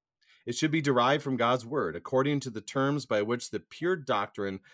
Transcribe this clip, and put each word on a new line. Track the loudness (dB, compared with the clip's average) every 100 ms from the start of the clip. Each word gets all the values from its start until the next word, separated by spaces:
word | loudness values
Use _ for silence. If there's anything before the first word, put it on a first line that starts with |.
| _ _ _ _ -8
It |
should | -2 0
be | 2
derived | 4 4 4 2
from | 0 0
God's | 2 2 0
word, | -2 -2 -4
according | 0 2 2 0
to | -2
the | -10
terms | -6 -2 0 0 0
by | 0
which | 0 -2 -4
the | -8
pure | -8 -6 -2 -2
doctrine | 0 -2 -2 -4 -4 -6 -10